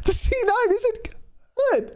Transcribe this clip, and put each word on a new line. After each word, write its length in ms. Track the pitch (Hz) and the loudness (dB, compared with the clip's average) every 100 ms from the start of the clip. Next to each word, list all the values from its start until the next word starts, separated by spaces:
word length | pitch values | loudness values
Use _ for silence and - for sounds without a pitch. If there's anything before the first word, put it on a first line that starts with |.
the 80 | - | 0
C 180 | - - 523 | 0 0 0
nine 320 | 415 427 466 392 | 2 2 2 2
isn't 320 | 494 440 - - - - - - 539 | 0 -2 -10 -14 -18 -20 -14 -2 0
good. 240 | 285 220 | 0 -2